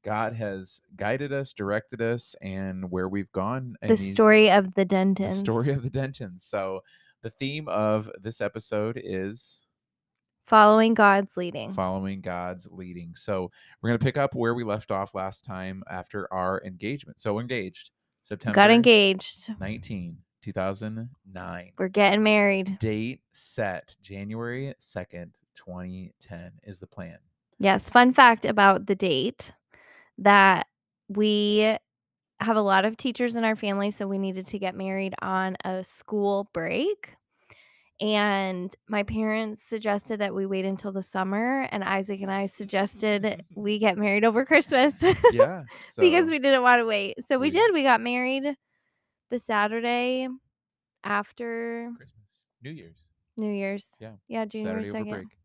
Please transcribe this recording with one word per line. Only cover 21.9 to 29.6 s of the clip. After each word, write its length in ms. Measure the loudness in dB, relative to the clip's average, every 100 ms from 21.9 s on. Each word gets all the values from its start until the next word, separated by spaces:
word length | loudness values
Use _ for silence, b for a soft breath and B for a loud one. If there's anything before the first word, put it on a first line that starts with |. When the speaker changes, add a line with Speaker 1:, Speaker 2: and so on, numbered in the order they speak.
| 4 4 4
Speaker 2:
married. 560 | 4 4 4 0 -4 -4
Speaker 1:
Date 440 | -2 -2 -4 -8 _
set, 640 | -18 -12 -6 -6 -6 _ _
January 720 | -18 -14 -10 -10 -8 -8 -10 -14
second, 640 | -14 -12 -12 -14 -16 _ _
twenty 580 | -20 -16 -14 -12 -12 -16 _
ten 320 | -18 -16 -16 -20
is 140 | -20 -18
the 80 | -18
plan. 300 | -16 -16 -18 _ _ _ _
Speaker 2:
Yes, 320 | 2 2 4
fun 240 | 6 6
fact 320 | 8 8 8
about 400 | 0 6 6 6
the 80 | 0
date, 560 | -2 0 0 -2 -8 -20 _